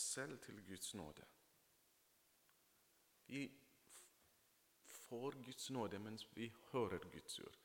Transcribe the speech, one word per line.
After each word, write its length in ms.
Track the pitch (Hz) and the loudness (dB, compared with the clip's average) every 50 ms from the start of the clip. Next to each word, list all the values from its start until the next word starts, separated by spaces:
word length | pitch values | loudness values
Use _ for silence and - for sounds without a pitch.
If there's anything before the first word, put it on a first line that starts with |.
| - - | 4 4
selv 300 | - 135 139 151 143 113 | 4 2 2 0 -2 -6
til 140 | - - 110 104 95 | -6 -8 -8 -8 -6
Guds 220 | 92 95 90 - - - 101 | -6 -4 -2 -2 -2 0 0
nåde. 240 | 80 76 - - - - - - - - - - - - - - - - - - - - - - - - - - - - - - - - - - - - - - - - - - - - | -2 -2 -4 -8 -12 -16 -18 -20 -20 -20 -20 -20 -20 -20 -20 -20 -20 -20 -20 -20 -20 -20 -20 -20 -20 -20 -20 -20 -20 -20 -20 -20 -20 -20 -20 -20 -20 -20 -20 -20 -20 -20 -20 -18 -8 -4
Vi 140 | 127 139 139 | -2 -2 -2
f-, 640 | - - - - - - - - - - - - - - - - - - - - - - - - - - - - - - - - | -2 -4 -10 -20 -20 -20 -20 -20 -16 -16 -16 -16 -16 -20 -20 -20 -20 -20 -20 -20 -20 -20 -20 -20 -20 -20 -20 -16 -14 -12 -10 -6
får 300 | - 123 117 127 143 143 135 117 | -2 0 2 2 2 0 -2 -6
Guds 240 | 123 127 - - - | -6 -4 -4 -2 2
nåde 300 | 135 123 110 95 101 98 | 4 4 6 6 4 2
mens 220 | 104 110 110 110 - - - | 0 0 -2 -4 -6 -6 -2
vi 140 | - 117 117 - - - - | -2 -2 -2 -2 -6 -4 2
hører 340 | - 127 113 92 95 85 - 87 | 6 6 6 8 6 2 0 -2
Guds 260 | - 76 - - - - | -8 -8 -6 -4 -4 -4
ord. 200 | - - - - | -4 -8 -10 -12